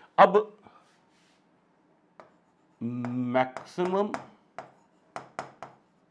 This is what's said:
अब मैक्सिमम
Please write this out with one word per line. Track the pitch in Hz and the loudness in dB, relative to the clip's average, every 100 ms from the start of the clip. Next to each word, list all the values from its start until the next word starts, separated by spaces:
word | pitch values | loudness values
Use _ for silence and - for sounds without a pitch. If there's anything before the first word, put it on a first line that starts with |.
| - - | 0 6
अब | 190 196 214 - - - - _ _ _ _ _ _ _ _ _ _ _ _ - - _ _ _ _ - | 6 6 0 -6 -20 -20 -20 _ _ _ _ _ _ _ _ _ _ _ _ -20 -20 _ _ _ _ -10
मैक्सिमम | 117 123 120 123 123 127 127 - - - 180 190 208 - - - _ - - - _ _ _ - - - - - - - _ _ _ | -8 -6 -6 -4 0 0 0 -4 -12 -6 -2 -2 -2 -6 -14 -20 _ -20 -20 -20 _ _ _ -18 -16 -16 -16 -18 -20 -20 _ _ _